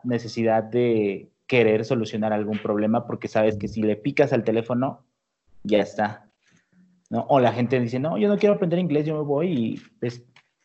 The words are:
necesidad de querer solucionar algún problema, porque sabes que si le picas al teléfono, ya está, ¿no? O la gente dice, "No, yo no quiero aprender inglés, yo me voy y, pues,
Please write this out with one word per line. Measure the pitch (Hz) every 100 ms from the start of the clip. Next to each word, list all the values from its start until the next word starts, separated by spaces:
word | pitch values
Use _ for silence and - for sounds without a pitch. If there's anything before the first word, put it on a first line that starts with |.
necesidad | 123 120 120 120 113 113
de | 110 120 123 113 101 95 - _ -
querer | 127 110 107
solucionar | 117 123 110 110 107
algún | 107 104 104
problema, | - 104 107 117 -
porque | 117 -
sabes | 110 110 104
que | 104
si | 110
le | 107 104
picas | 143 143 139
al | 123
teléfono, | 110 110 113 123 135 - _ _ _ _ _ -
ya | 101 104
está, | 95 - 104 - - _ _ _ _ _ _ _ _
¿no? | 113 -
O | 143
la | 123
gente | 110 120 131
dice, | 120 127
"No, | 143 175
yo | 208
no | 202
quiero | 208
aprender | 202 180 170
inglés, | 175 147
yo | 151 156
me |
voy | 147 143 180
y, | 147 110 - - _
pues, | 120 120 - _ _ _